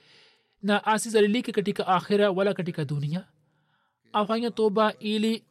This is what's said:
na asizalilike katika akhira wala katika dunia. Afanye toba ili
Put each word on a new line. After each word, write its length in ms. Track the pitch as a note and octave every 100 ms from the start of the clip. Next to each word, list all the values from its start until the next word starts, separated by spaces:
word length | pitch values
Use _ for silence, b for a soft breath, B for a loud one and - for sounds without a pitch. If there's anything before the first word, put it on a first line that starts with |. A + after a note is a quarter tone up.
| b b b b b b
na 220 | G3 G#3 G#3+
asizalilike 680 | A3 A3+ A3 G#3 A#3+ F#3+
katika 360 | G3 G3 G3 F3+
akhira 440 | F3+ - G3+ G#3
wala 220 | F#3 G3+
katika 320 | F#3+ F3 D#3+ C#3+
dunia. 400 | D3 C#3+ F3 - _ _ _ _ _ _ _ _
Afanye 380 | G#3 G#3 A3+ A#3
toba 420 | - A3 G3+ G#3+ -
ili 440 | G#3 G#3+ A3 A3+ -